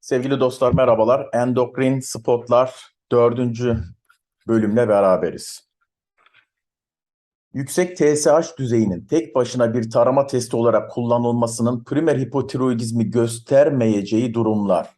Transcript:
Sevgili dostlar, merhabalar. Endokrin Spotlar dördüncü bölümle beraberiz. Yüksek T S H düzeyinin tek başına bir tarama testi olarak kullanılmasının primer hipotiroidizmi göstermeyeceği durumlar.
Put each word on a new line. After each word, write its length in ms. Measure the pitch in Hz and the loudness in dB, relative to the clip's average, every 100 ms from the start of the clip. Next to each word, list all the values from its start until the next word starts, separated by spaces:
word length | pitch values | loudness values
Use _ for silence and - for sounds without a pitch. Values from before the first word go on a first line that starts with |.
Sevgili 360 | - 131 131 139 | -4 -4 -2 0
dostlar, 340 | 127 123 127 | -2 0 0
merhabalar. 560 | 120 127 110 113 131 - | 2 2 4 2 0 0
Endokrin 680 | 117 123 127 123 - 131 131 | -2 -2 0 -2 -2 -2 -2
Spotlar 760 | 127 120 113 120 120 120 127 - - _ _ | -6 -10 -2 -2 2 2 2 -4 -20 _ _
dördüncü 680 | 120 120 117 123 113 123 117 85 - _ _ _ _ - | 2 2 2 -4 -2 -2 -2 -6 -16 _ _ _ _ -2
bölümle 420 | 113 107 110 120 | 0 2 0 2
beraberiz. 800 | 101 98 90 85 73 - - _ _ _ _ _ _ _ _ _ _ _ _ _ _ _ _ _ _ _ | 4 4 2 0 -8 -14 -18 _ _ _ _ _ _ _ _ _ _ _ _ _ _ _ _ _ _ _
Yüksek 440 | 143 135 - 180 - | -12 -6 -2 -2 0
T 180 | 147 147 | 0 2
S 140 | 156 | 4
H 280 | 151 165 - | 2 0 -6
düzeyinin 480 | 131 117 107 90 - | -2 0 0 -2 -2
tek 300 | 156 160 131 | -2 -2 -2
başına 380 | 120 123 117 | -2 0 0
bir 180 | 117 113 | 0 -2
tarama 360 | 120 120 135 139 | 2 2 2 0
testi 280 | 131 113 117 | -2 -4 0
olarak 360 | 117 107 - | 2 0 -2
kullanılmasının 920 | - 120 120 120 120 117 117 117 123 | -6 -2 0 0 0 -2 -2 -2 -2
primer 320 | 123 143 160 135 | -4 -2 0 0
hipotiroidizmi 920 | 131 135 131 135 131 117 117 117 104 | -2 -4 -4 -2 -2 -2 -4 -2 0
göstermeyeceği 1200 | 120 117 117 - 139 147 139 113 104 98 110 123 | 0 -2 -4 0 4 4 4 2 0 0 -2 0
durumlar. 560 | 113 113 107 101 87 80 | 0 0 0 0 0 -2